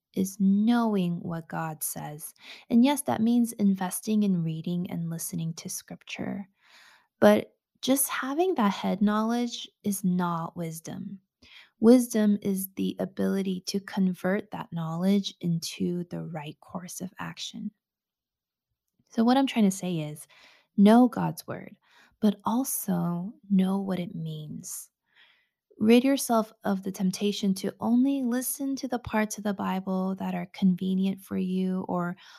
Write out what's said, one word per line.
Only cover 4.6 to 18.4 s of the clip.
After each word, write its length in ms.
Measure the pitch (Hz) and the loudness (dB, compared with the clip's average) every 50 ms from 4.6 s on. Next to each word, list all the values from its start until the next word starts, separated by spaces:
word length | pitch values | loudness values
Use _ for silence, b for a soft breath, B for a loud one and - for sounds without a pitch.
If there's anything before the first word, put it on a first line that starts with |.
| 160 180 175 175 180 - | -4 -4 -4 -4 -4 -4
and 220 | 180 170 165 165 | -6 -6 -6 -6
listening 420 | 165 165 - - 180 165 160 165 165 | -6 -8 -8 -8 -6 -6 -6 -6 -6
to 140 | - - 185 | -8 -10 -12
scripture. 800 | - - - - 180 - _ - - - - - 190 196 196 - b b b b b b b b b b b b b - | -12 -12 -12 -14 -18 -18 _ -14 -12 -10 -8 -8 -8 -8 -10 -14 b b b b b b b b b b b b b 4
But 340 | 220 208 208 - - - _ _ _ _ _ _ - | 6 6 6 4 2 -4 _ _ _ _ _ _ -2
just 260 | 254 269 277 - - | 0 0 2 0 -2
having 460 | - - 262 262 277 320 370 381 339 | -4 -6 -6 -4 0 0 0 2 2
that 160 | 262 208 202 | 2 2 2
head 320 | - - - 190 185 185 208 | 2 0 -2 -2 0 2 2
knowledge 680 | 208 208 214 220 226 233 240 240 240 - - - - _ _ - | 2 2 2 0 0 0 -2 -2 -4 -6 -10 -14 -14 _ _ -6
is 200 | 208 196 - - | -4 -4 -2 0
not 540 | 180 180 180 180 170 170 165 165 - - | 0 0 0 0 -2 -2 -4 -6 -8 -8
wisdom. 640 | 175 170 160 160 165 - - - - - - 196 - _ _ _ _ B B B B B B B B | -8 -8 -8 -8 -10 -12 -12 -10 -10 -10 -12 -14 -16 _ _ _ _ B B B B B B B B
Wisdom 600 | 220 226 254 254 240 240 - 214 214 208 202 202 | 8 10 10 8 8 4 0 2 4 4 2 2
is 280 | - 202 190 190 190 190 - | 0 -2 -4 -4 -4 -6 -4
the 200 | 190 190 185 190 | -4 -2 -2 -2
ability 640 | 190 190 185 - 196 190 190 190 196 190 190 185 185 - | -2 -4 -4 -2 -2 -2 0 0 0 -2 -2 -4 -6 -6
to 120 | - - 202 | -6 -6 -6
convert 720 | 196 - - 202 190 185 175 - - 185 196 214 - - | -6 -4 -2 0 0 0 0 -2 -2 -2 -2 -2 -4 -6
that 240 | - - - - 170 | -10 -12 -10 -8 -8
knowledge 640 | 165 165 160 165 170 185 196 202 202 196 - - _ | -6 -6 -6 -4 0 2 2 2 2 2 -2 -6 _
into 640 | - 175 165 165 - - - - 185 175 175 175 175 | -2 -2 -2 -2 -2 -6 -6 -4 -4 -2 -2 -4 -6
the 180 | - 170 165 160 | -8 -8 -10 -8
right 360 | 160 165 151 147 156 - _ | -8 -8 -8 -10 -10 -12 _
course 420 | _ - - 175 180 170 - - | _ -14 -12 -12 -12 -12 -12 -12
of 120 | 190 185 - - | -12 -12 -10 -10
action. 500 | 175 170 170 - - - - - - 214 - _ _ _ _ _ _ _ _ _ _ _ _ _ | -12 -12 -10 -12 -12 -12 -10 -10 -10 -10 -12 _ _ _ _ _ _ _ _ _ _ _ _ _